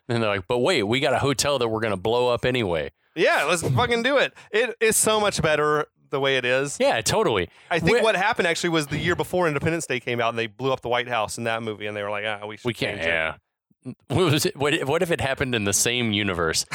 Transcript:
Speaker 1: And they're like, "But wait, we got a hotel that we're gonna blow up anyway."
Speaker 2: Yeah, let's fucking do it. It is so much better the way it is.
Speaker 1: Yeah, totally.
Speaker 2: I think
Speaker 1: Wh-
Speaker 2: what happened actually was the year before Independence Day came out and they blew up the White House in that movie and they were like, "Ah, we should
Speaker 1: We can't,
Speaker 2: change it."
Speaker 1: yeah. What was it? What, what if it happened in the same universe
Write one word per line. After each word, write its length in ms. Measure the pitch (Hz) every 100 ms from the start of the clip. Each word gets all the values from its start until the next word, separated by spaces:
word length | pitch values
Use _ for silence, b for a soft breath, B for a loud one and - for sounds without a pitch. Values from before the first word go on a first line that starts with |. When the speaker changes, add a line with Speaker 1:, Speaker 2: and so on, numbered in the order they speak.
| -
Speaker 1:
And 140 | 117
they're 80 | 110
like, 180 | 101 -
"But 120 | 123
wait, 240 | 139 165
we 160 | 101 131
got 140 | 139
a 40 | 117
hotel 400 | 131 135 143 139
that 100 | 117
we're 100 | 110
gonna 180 | 113 95
blow 300 | 110 120 123
up 180 | 120 127
anyway." 460 | 127 101 82 69 - _ 156
Speaker 2:
Yeah, 300 | 240 311 147
let's 180 | 175 -
fucking 360 | 135 240 233
do 140 | 240 285
it. 140 | 165 - B
It 240 | 208 240 -
is 160 | 220 -
so 240 | 220 220
much 220 | 202 -
better 460 | 156 151 151 151 - _ 143
the 80 | 139
way 180 | 135 131
it 80 | 123
is. 320 | 131 143 -
Speaker 1:
Yeah, 220 | 277 117
totally. 480 | 107 196 185 104 85 B B
Speaker 2:
I 80 | 170
think 180 | 165 233
Speaker 1:
Wh- 40 |
Speaker 2:
what 120 | 220 185
happened 320 | 208 240 175
actually 220 | 160 175
was 160 | 165 143
the 100 | 151
year 160 | 165 160
before 320 | 151 180 170
Independence 400 | 139 160 165 -
Day 120 | 127
came 220 | - 120
out 80 | 117
and 80 | 117
they 80 | 113
blew 260 | 101 131
up 100 | 131
the 60 | 120
White 180 | 120 120
House 320 | 117 101 -
in 60 | 117
that 180 | 113
movie 240 | 113 101 104
and 100 | 104
they 60 |
were 80 | 101
like, 140 | 104 107
"Ah, 180 | 104 104
we 120 | 107
should 80 | 120
Speaker 1:
We 100 | -
can't, 220 | 120 101
Speaker 2:
change 100 | 82
it." 20 |
Speaker 1:
yeah. 260 | 82 80 76 _ _ _ _ 127 - -
What 240 | 143 196
was 140 | 151 180
it? 80 | 143
What, 260 | 147 156 139
what 160 | 160
if 80 | 175
it 100 | 151
happened 320 | 127 131 135 117
in 80 |
the 100 | 101
same 380 | 98 120 123 117
universe 540 | 101 101 90 80 80 -